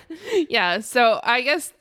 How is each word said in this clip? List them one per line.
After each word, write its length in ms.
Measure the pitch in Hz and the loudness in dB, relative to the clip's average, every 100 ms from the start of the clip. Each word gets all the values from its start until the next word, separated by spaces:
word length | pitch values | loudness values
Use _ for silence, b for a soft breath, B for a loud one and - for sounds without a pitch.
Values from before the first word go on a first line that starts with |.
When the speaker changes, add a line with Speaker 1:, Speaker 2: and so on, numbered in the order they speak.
| - 320 | -14 -16
Speaker 1:
<laughs> 300 | 494 427 311 | -4 -2 0
Speaker 2:
Yeah. 300 | 226 180 180 | 0 0 -2
So 400 | 214 247 226 214 | -2 2 4 4
I 180 | - 247 | 0 0
guess 320 | 254 320 - - | 0 -2 -4 -14